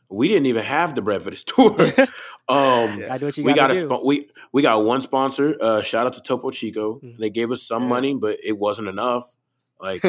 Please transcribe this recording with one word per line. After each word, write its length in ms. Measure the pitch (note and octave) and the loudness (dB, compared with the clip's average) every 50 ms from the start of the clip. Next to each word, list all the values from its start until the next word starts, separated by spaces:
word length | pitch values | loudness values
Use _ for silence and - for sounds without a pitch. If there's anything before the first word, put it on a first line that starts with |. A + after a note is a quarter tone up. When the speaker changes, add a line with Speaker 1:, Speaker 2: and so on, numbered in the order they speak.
| _ _ | _ _
Speaker 1:
we 180 | F#2+ G#2 B2+ | -2 -2 0
didn't 200 | F3+ A3 F3 C#3 | 2 2 2 2
even 160 | C3 A#2+ A2+ G#2 | 2 0 -2 -2
have 320 | G2+ C3+ D#3 F3 E3 C#3+ | -2 -2 -2 -2 -2 -4
the 60 | B2+ | -4
bread 200 | G2 G#2 G2+ F#2 | -2 -2 -4 -2
for 80 | F2 F#2+ | -4 -8
this 120 | - - - | -12 -10 -10
<laughs> 20 | |
tour. 460 | - - - C4 G#3+ - - D#3+ D3+ - | 0 4 6 6 6 6 4 2 4 4
Speaker 2:
<laughs> 100 | - C4+ - - - - - - - _ - | 2 2 2 0 -12 -18 -18 -20 -12 _ 0
Speaker 1:
Um, 500 | B2+ C#3 C#3 C3+ B2+ A#2 A#2 G#2+ G#2 G2+ | 2 2 4 4 4 2 2 0 -4 -6
Speaker 2:
Yeah. 80 | G#2 | -8
Gotta 120 | - B2+ C3 | -8 -8 -6
do 60 | C#3+ | -6
what 100 | C#3+ - | -6 -6
you 60 | - C#3+ | -2 0
Speaker 1:
we 100 | - D3 | 2 4
Speaker 2:
gotta 80 | D3 | 6
Speaker 1:
got 100 | C#3 C3 | 6 4
a 40 | - | 4
Speaker 2:
do. 120 | F#3 E3+ | 2 0
Speaker 1:
spo-, 160 | C#3+ B2+ - - | 0 -2 0 2
we, 240 | C3+ C#3+ C#3+ - - _ - - _ | 0 0 0 -2 -10 _ -20 -20 _
we 100 | - C3+ | 0 2
got 220 | C#3+ C3 A2+ A2 G#2+ | 4 4 4 4 4
one 180 | A2 B2 C3 | 2 2 0
sponsor, 540 | C3 - - C3 C3+ C3+ C3+ - C#3 D3+ D3+ - | 0 -2 0 0 0 0 0 0 0 0 0 0
uh, 200 | - A2+ A2 G#2+ | 0 0 2 0
shout 240 | G#2 - - A2+ A#2+ | -2 -2 -2 0 -2
out 80 | B2+ B2 | -2 -4
to 80 | - | -6
Topo 300 | - - C3 B2 - C3 | -6 -6 -6 -4 -4 -8
Chico. 480 | C3 - A#2+ A2 - A2 G#2+ G#2+ A2 C3+ | -8 -6 -10 -8 -6 -4 -6 -6 -6 -8
Speaker 2:
Mm-hmm. 220 | C#3 A#2+ A#2 A#2 | -14 -20 -12 -6
Speaker 1:
They 80 | A2 G#2+ | -6 -4
gave 200 | G2 A2+ A#2 A#2 | -2 -2 -2 -2
us 120 | B2+ A#2+ - | -4 -6 -4
some 200 | - A#2 A#2 B2 | -4 -4 -4 -2
Speaker 3:
Yeah. 60 | B2 | -2
Speaker 1:
money, 240 | A#2+ B2 C3 C#3 C#3+ | -2 0 0 -2 -2
but 220 | B2 G#2 G#2+ G#2 - - | -2 -4 -4 -4 -4 -4
it 140 | G2+ G#2+ G2+ | -6 -4 -2
wasn't 300 | G2+ G#2 G2+ A2 G#2+ G2 | -2 -4 -4 -4 -8 -8
enough. 440 | F#2+ G2+ A#2 B2 B2 B2 A#2+ - - _ _ _ _ _ _ _ _ _ | -6 -4 -4 -2 -2 -4 -6 -10 -20 _ _ _ _ _ _ _ _ _
Like, 240 | F#2 F#2+ F#2+ F2+ - | -10 -8 -6 -2 0